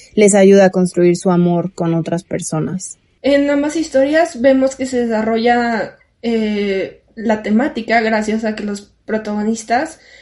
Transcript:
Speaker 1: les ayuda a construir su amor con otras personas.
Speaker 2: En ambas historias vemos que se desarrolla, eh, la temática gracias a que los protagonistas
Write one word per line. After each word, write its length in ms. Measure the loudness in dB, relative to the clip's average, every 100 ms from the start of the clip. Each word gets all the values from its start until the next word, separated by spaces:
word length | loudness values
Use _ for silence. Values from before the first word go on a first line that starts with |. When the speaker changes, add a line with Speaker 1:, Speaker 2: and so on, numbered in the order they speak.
| -8
Speaker 1:
les 200 | 2 4
ayuda 320 | 6 6 8 6
a 40 |
construir 460 | 4 0 2 2 2
su 140 | 0
amor 420 | 2 2 0 -4
con 200 | -4 -4
otras 300 | -2 -4 -6
personas. 760 | -6 -8 -6 -6 -4 -8 -12 -18 _ _
Speaker 2:
En 300 | 0 2 2
ambas 260 | 0 -2 -4
historias 640 | -2 0 2 2 0 0
vemos 360 | 2 2 0 -2
que 100 | -6
se 180 | -4
desarrolla, 920 | -2 -2 -2 0 2 2 0 -4 -6 -12 _ _
eh, 800 | -4 -2 -2 -2 -2 -4 -6 -10 _
la 280 | -8 -4 -2
temática 580 | 0 0 0 -4 -2 0
gracias 440 | 0 -2 -2 -2
a 100 | -4
que 100 | -6
los 280 | -6 -8 -12 _
protagonistas 960 | -6 -6 -4 -4 -2 -4 -2 -2 -2 -10 _ -20